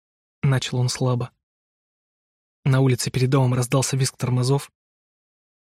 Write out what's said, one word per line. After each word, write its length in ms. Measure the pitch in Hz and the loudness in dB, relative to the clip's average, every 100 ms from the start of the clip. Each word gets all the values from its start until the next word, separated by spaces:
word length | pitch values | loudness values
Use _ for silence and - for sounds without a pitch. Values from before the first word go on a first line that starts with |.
| _ _ _ _ | _ _ _ _
начал 360 | 139 131 - 127 | 0 0 0 -2
он 100 | 123 | -2
слабо. 440 | - 127 123 120 _ _ _ _ _ _ _ _ _ _ _ _ _ | 0 -2 0 -4 _ _ _ _ _ _ _ _ _ _ _ _ _
На 160 | 143 131 | 0 2
улице 300 | 135 120 - | 2 2 -2
перед 200 | 131 127 | -2 0
домом 240 | 139 127 | 2 2
раздался 420 | 127 120 139 - 131 | 0 0 -2 0 -2
визг 200 | 131 - | -4 -4
тормозов, 540 | 120 123 123 139 - _ _ _ _ _ _ _ _ _ | -4 -2 0 0 -2 _ _ _ _ _ _ _ _ _